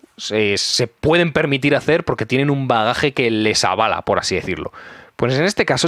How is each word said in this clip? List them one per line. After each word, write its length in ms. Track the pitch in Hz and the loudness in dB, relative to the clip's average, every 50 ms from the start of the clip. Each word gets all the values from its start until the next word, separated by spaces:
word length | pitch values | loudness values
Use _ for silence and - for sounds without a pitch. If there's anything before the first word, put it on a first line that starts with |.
| - _ _ | -20 _ _
se, 400 | - - - 104 110 107 101 101 | -12 -10 -4 0 0 2 2 0
se 300 | 92 - - - - 123 | 0 -2 -2 -2 -2 -2
pueden 440 | 113 _ - - 147 165 175 170 160 | -4 _ -4 0 2 2 4 2 2
permitir 440 | 135 156 156 147 139 131 139 143 139 | 0 0 0 0 0 0 2 2 2
hacer 280 | 127 - 147 156 170 - | 2 2 2 0 0 0
porque 220 | - 120 - 123 | -2 -4 -4 -4
tienen 240 | - 123 131 139 147 | -2 0 0 0 0
un 180 | 143 139 135 | 0 -2 0
bagaje 460 | 127 123 113 107 117 123 - 151 143 135 | 0 2 2 2 0 0 0 0 0 0
que 180 | - 127 117 | 0 0 0
les 320 | 113 107 107 107 107 - - | 2 2 2 2 2 2 0
avala, 380 | 92 95 101 110 107 85 87 | 0 2 2 2 0 0 -2
por 180 | - - 101 90 | 0 0 0 0
así 160 | - - 95 | 0 -2 -4
decirlo. 380 | 82 - 92 87 - - - - - - - - - - - _ | -4 -4 -4 -6 -6 -6 -10 -12 -16 -20 -20 -20 -20 -20 -18 _
Pues 200 | - 117 120 131 | -2 -2 0 0
en 80 | 139 165 | 0 0
este 200 | 202 - - 220 | -2 0 -2 0
caso, 220 | - 135 123 - | 0 0 0 0